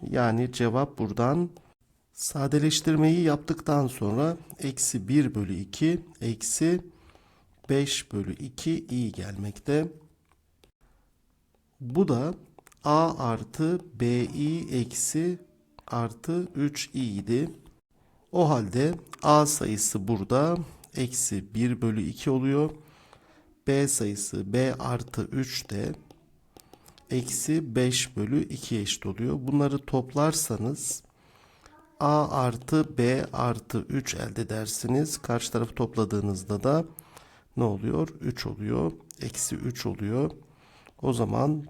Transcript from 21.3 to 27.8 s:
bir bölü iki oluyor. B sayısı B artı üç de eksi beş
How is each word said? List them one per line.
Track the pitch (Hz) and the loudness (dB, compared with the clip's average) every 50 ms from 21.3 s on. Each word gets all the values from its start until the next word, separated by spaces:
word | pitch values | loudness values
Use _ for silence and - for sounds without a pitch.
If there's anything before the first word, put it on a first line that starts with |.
| 107 95 98 98 104 | -2 -4 -6 -4 -2
bir | 113 120 123 120 - 113 | 0 0 0 0 0 0
bölü | 113 110 107 90 | 0 0 0 -2
iki | - - - - 147 | -4 -4 -4 -2 0
oluyor. | 131 131 131 135 139 143 151 156 - - - - - - - - - - _ _ - - _ _ _ _ - | 0 2 2 2 2 2 2 0 -2 -6 -18 -20 -20 -20 -20 -20 -20 -20 _ _ -20 -20 _ _ _ _ -2
B | 143 139 139 143 139 | 2 2 4 4 2
sayısı | - - 113 104 101 101 104 - - 101 98 98 104 | 2 0 0 -2 -2 -4 -6 -6 -4 -6 -4 0 2
B | 123 131 131 - | 2 2 2 0
artı | - 127 127 123 120 - - - - 104 | -2 -2 -2 -2 -4 -4 -6 -4 -4 -4
üç | - - 131 131 127 - - - - | -4 -2 -4 -4 -4 -6 -8 -8 -6
de | 101 101 117 - 151 - - - - _ _ _ _ _ _ _ - - - _ - - _ - - - - - | -6 -4 -4 -4 -6 -8 -12 -20 -20 _ _ _ _ _ _ _ -20 -20 -20 _ -20 -20 _ -20 -20 -20 -10 -4
eksi | 127 127 123 - - - - - 156 165 156 127 113 | -4 -2 -2 -2 -4 -4 -2 0 0 0 0 0 0
beş | 127 | 2